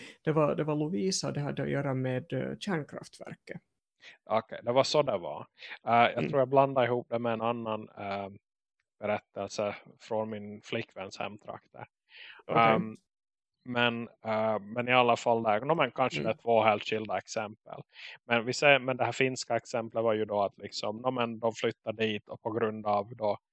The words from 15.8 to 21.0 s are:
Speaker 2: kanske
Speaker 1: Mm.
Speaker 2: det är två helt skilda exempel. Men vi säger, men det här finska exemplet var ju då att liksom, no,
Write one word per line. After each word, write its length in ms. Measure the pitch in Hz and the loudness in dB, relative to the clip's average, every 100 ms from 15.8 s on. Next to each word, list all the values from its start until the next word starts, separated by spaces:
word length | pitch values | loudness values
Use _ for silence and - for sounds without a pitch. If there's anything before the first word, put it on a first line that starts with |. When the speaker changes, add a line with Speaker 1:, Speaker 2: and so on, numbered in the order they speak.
| 139 | 0
Speaker 2:
kanske 300 | - 127 147 | 2 0 0
Speaker 1:
Mm. 40 | 113 | -2
Speaker 2:
det 60 | 110 | -2
är 40 | |
två 200 | 117 113 | 2 4
helt 200 | 110 107 | 6 4
skilda 340 | - 107 107 92 | 0 -4 -2 -4
exempel. 640 | - - 107 113 - - - - - - | -4 -6 -6 -10 -16 -18 -18 -20 -18 -18
Men 200 | - 117 | 0 0
vi 80 | 113 | 0
säger, 260 | 123 147 139 | 4 6 6
men 180 | 127 127 | 4 -2
det 80 | |
här 80 | 120 | -2
finska 440 | - 135 127 - 117 | 2 0 0 -2 -4
exemplet 480 | - 120 113 117 | -2 -4 -4 0
var 80 | 113 | 2
ju 120 | 107 | 2
då 180 | 107 104 | 0 0
att 160 | 98 - | 0 -2
liksom, 380 | 101 - 107 | -12 -6 -6
no, 140 | 107 | -4